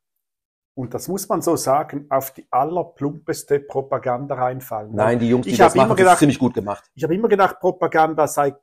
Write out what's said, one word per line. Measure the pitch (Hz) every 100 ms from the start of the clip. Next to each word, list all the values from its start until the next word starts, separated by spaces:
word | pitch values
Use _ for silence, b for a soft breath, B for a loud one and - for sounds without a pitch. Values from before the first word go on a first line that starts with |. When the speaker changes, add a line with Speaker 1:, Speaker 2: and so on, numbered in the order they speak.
| _ _ _ _ _ _ _
Speaker 1:
und | - 123
das | 120 -
muss | 190 -
man | 190
so | 160 156
sagen, | - 139 165 143 -
auf | 135 131
die | - -
allerplumpeste | 123 147 175 165 - 143 156 - 156 - 143
Propaganda | 143 139 135 131 127 123 139 131
reinfallen? | 127 131 131 110 107
Speaker 2:
Nein, | 107 107 120
die | 117
Jungs, | 123
die | 127
Speaker 1:
Ich | 123
Speaker 2:
das | 175
Speaker 1:
hab |
immer | - 127
Speaker 2:
machen, | 147
Speaker 1:
gedacht, | 185
Speaker 2:
das | 175
ist |
ziemlich | 147 120
gut | 123
gemacht. | - 101 101 _
Speaker 1:
ich | -
hab | 156
immer | 180 226
gedacht, | 196 185 -
Propaganda | 185 180 160 165 160 156 143
sei, | - 143 135